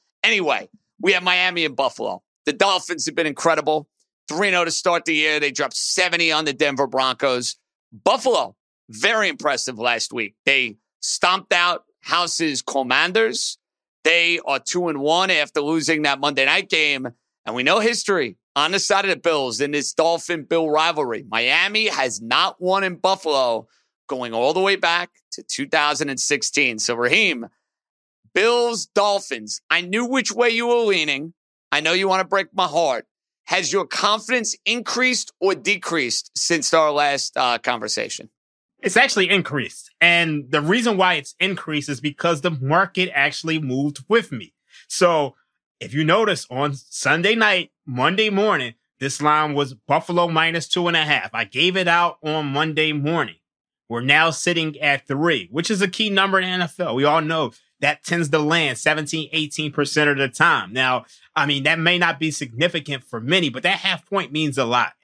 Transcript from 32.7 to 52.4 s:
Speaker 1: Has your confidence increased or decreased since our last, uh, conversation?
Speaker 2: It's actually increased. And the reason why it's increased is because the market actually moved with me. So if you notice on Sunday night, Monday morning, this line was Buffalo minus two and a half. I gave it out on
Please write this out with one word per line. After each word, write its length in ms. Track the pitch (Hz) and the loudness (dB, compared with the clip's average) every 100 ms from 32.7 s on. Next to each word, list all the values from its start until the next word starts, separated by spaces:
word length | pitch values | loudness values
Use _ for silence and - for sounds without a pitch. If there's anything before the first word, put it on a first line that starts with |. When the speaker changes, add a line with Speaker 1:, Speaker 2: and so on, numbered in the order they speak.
| 151 156 120 - _ _ _ | 2 2 0 -6 _ _ _
Speaker 1:
Has 280 | - 185 160 | -2 -2 0
your 140 | 190 160 | -2 -2
confidence 680 | - 202 214 214 247 220 - - | 0 0 0 0 -2 -2 -6 -4
increased 680 | 233 214 240 254 240 - - | -4 -4 0 0 0 -4 -2
or 140 | 190 | 0
decreased 760 | 190 196 202 - 165 123 - - - | 0 0 -2 -2 -2 -2 -4 -6 -6
since 380 | - 165 - | 0 0 2
our 180 | 165 156 | 4 4
last, 460 | 147 147 139 - 135 | 2 0 0 -4 -2
uh, 180 | 127 117 | 0 0
conversation? 720 | - 120 107 - 113 - - _ _ _ _ _ | -2 -2 -4 -4 -6 -8 -14 _ _ _ _ _
Speaker 2:
It's 140 | - 220 | 0 2
actually 320 | 262 214 180 | 2 2 2
increased. 600 | 196 - 139 101 - - _ | 2 0 -4 -6 -10 -20 _
And 500 | 170 170 165 151 127 | 4 4 2 -2 -2
the 120 | 147 | 0
reason 340 | 147 233 240 196 | 2 2 2 2
why 180 | 185 | 2
it's 200 | 165 135 - | 0 -4 -4
increased 520 | 185 180 - 151 143 | -4 -4 -6 -6 -4
is 100 | 135 | -6
because 400 | 151 143 170 160 | -6 -2 -2 0
the 100 | 180 | -2
market 600 | 147 135 165 190 185 180 | -4 0 2 0 -2 -2
actually 440 | 143 143 143 160 160 | 0 -2 -2 -4 -4
moved 440 | 139 131 143 143 - | -2 -2 -2 -6 0
with 240 | 226 - | 0 0
me. 220 | 117 92 _ _ - - | -8 -12 _ _ -20 -12
So 480 | - 175 160 139 - _ _ _ _ | 2 4 4 0 -4 _ _ _ _
if 120 | 113 | -6
you 100 | 135 | -2
notice 440 | 156 196 214 165 - | 2 2 2 -2 -4
on 240 | 127 147 | -4 -4
Sunday 600 | 139 - - 143 156 185 | -4 -12 -4 0 2 2
night, 380 | 226 214 185 156 _ | 2 4 2 -2 _
Monday 460 | - 123 139 190 220 | -8 0 2 2 2
morning, 420 | 196 214 165 123 - _ _ | 2 2 0 -2 -10 _ _
this 220 | 139 - | -6 0
line 320 | 147 151 151 | 2 2 2
was 220 | 143 135 | 0 -4
Buffalo 540 | 123 - 151 - 175 175 | -6 -2 -2 0 0 2
minus 380 | 160 165 165 - | 2 0 -2 -4
two 220 | 185 175 | -2 0
and 80 | 165 | 0
a 80 | |
half. 300 | 151 135 95 | 2 0 0
I 100 | 113 | -6
gave 320 | 113 123 175 185 | -4 0 0 2
it 120 | 175 | 2
out 280 | 170 175 - | 2 0 -2
on 240 | 156 156 | -4 -4